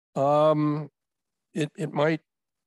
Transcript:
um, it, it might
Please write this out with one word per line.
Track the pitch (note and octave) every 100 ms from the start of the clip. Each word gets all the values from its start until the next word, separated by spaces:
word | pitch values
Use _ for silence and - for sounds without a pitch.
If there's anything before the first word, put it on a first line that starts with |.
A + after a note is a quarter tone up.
| _ -
um, | C#3 D3 D#3 D3+ D3+ D3 C#3+ _ _ _ _ _ _
it, | - D3+ -
it | D3+
might | D3+ D#3 D#3 _ _ _ _